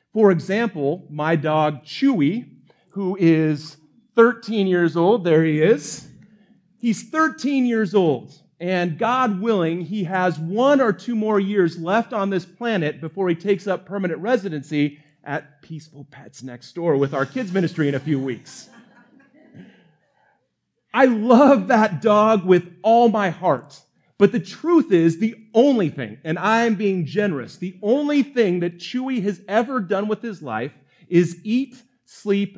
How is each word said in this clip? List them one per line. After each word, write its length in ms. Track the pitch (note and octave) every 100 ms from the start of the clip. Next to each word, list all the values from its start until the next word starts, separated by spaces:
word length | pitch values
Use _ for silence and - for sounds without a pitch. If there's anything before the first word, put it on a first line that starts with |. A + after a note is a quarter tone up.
| _
For 160 | G#3+ G#3
example, 760 | F3 C3 G3+ A#3 E3+ C#3 E3+ -
my 260 | D3 D3+ E3
dog 480 | D3+ D#3 D3+ D3
Chewy, 640 | - - C4+ A#3+ C#3+ A3 A#3+ - _ _ _
who 300 | G3 F#3+ G3
is 560 | E3+ D#3+ D#3 D3+ - - _ _ _
thirteen 520 | - A#3 A#3+ - A3 F#3+
years 300 | F3+ E3+ D3+
old, 280 | E3+ A#3
there 200 | E3+ D#3+
he 160 | D#3+ D3+
is. 480 | D#3+ C#4 - - - - - _ _ _ _ _
He's 320 | A#3 G#3+ -
thirteen 560 | D#4 D#4+ - C4+ C4+ B3
years 280 | A3+ G#3
old, 380 | G3 F3 B2+ G#2+ - _ _
and 400 | F3 F#3 F3+ D3
God 440 | A3+ B3+ B3+ F#3+
willing, 400 | A3+ G#3 E3 E3+
he 220 | D#3+ G#3
has 340 | E3+ F#3 F#3 D3+
one 420 | E3 G3+ C4+ C#4+
or 120 | A#3+
two 220 | G3+ -
more 240 | A#3 G#3+ G#3
years 400 | G3 G#3 F3 E3+
left 360 | E3 G#3 A3+
on 160 | A#3 G3
this 160 | F#3+ E3+
planet 560 | _ A#3+ G#3+ D3+ D3+
before 260 | D#3 F#3+ F#3+
he 60 |
takes 320 | E3+ G3 G3+ G3+
up 180 | F#3
permanent 360 | - G3+ F#3+ D3+
residency 800 | F#3+ B3+ F#3+ D#3 C3 D3+ D3 D3 _ _
at 360 | - D3 - _
Peaceful 460 | - D#3+ - C#3+ C#3+
Pets 320 | C3+ C#3+ -
next 300 | C3 B2 -
door 220 | - E3+ C#3+
with 160 | C#3
our 140 | C#3 C3+
kids 260 | C4 G#3+
ministry 360 | F#3 F3 F3+ C#3+
in 60 |
a 60 | C3+
few 180 | C3+ C#3
weeks. 520 | C3+ A#2 - - - - - _ _ _ _ _ _ - F#3 _ E3+ D#3 _ _ _ _ _ _ _ _ _
I 100 | A3
love 640 | C4+ A3+ A3 B3 C#4 C4+ F#3+
that 320 | A#3 G#3+ E3
dog 460 | G#3+ G#3 G#3+ A3 F#3
with 200 | F3+ F3 -
all 280 | G#3+ A#3 A#3+
my 180 | G#3 G3
heart. 500 | D#3 F3+ C3+ - - _ _ _ -
But 160 | G3
the 80 | G#3+
truth 500 | - - D#4 E4+ -
is, 280 | F#3 E3 E3
the 160 | A3 A#3 -
only 380 | A3 C#4 B3 E3
thing, 260 | C#3 A2+ A2
and 140 | D#3+ E3+
I 260 | F#3 A3+
am 120 | A#3 G3+
being 280 | G#3 F#3+
generous, 520 | D3 D3+ G#3 D3 A2+ -
the 220 | F3+ F#3+
only 400 | G#3 C4+ D4 D4
thing 380 | C#4 B3+ G#3+ F3+
that 180 | E3+ E3+
Chewy 440 | - B3+ C4 B3+
has 180 | G3 F3+ -
ever 340 | G#3 A#3+ C4
done 280 | F3+ G3 G#3
with 140 | G#3+
his 180 | A#3 F3+
life 320 | D3+ A2 C3 - _ _ _
is 300 | F3 F3 -
eat, 380 | - A#3 C4+ - _ _ _
sleep, 500 | - G#3+ G3+ G3